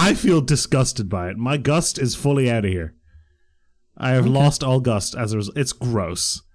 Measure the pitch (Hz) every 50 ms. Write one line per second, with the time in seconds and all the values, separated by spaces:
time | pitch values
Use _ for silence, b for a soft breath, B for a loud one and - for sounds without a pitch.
0 | 175 202 - - - 196 175 160 135 139 147 135 - - 139 131 127 - - -
1 | 104 92 98 90 87 90 98 110 117 127 147 143 117 139 147 170 160 - - -
2 | 135 120 - - - 143 143 139 131 123 117 113 101 95 95 87 80 78 - _
3 | _ _ _ - - _ _ _ _ _ _ _ _ _ _ _ _ _ _ -
4 | - 127 131 127 120 127 131 135 143 147 147 - 143 131 127 131 127 127 110 101
5 | - - - 123 117 104 110 107 101 101 - 147 131 - - - 127 120 113 104
6 | 90 82 90 - - - - - - _